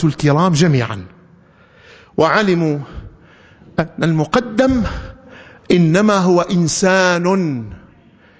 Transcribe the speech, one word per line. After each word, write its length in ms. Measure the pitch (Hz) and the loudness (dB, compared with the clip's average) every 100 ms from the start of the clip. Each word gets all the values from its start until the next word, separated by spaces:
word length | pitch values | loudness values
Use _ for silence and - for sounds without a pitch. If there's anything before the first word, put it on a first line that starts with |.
الكرام 480 | 160 - 147 143 185 | -2 0 0 2 2
جميعا، 540 | 147 170 135 113 104 92 - - - _ _ _ _ - - - - | 2 2 2 -2 -8 -14 -20 -20 -20 _ _ _ _ -20 -20 -10 -2
وعلموا 640 | 156 175 208 170 160 147 135 - - - - - - - - - | 0 2 2 0 0 -4 -8 -16 -18 -20 -20 -20 -20 -20 -12 -6
أن 260 | 160 - | -6 -4
المقدم 800 | 156 160 151 247 240 214 262 254 190 - - - - - - - - | -2 0 0 -2 -2 -2 0 0 -4 -8 -14 -18 -20 -20 -20 -10 0
إنما 460 | 180 165 180 214 202 | 2 4 2 2 2
هو 240 | 180 175 | 2 2
إنسان 840 | 175 180 160 - 190 190 180 175 175 196 165 123 107 90 - - _ _ _ | 2 0 0 0 2 2 2 0 0 0 -2 -4 -10 -16 -20 -20 _ _ _